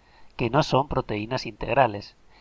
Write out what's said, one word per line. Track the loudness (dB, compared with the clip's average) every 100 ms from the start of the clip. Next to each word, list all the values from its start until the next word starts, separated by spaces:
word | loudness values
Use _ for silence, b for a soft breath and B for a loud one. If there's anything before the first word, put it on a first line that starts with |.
| b b b -4
que | 0
no | 2
son | 2 2 0
proteínas | -2 -2 -4 -4 -6 -6
integrales, | -8 0 4 4 2 -10 -18 b b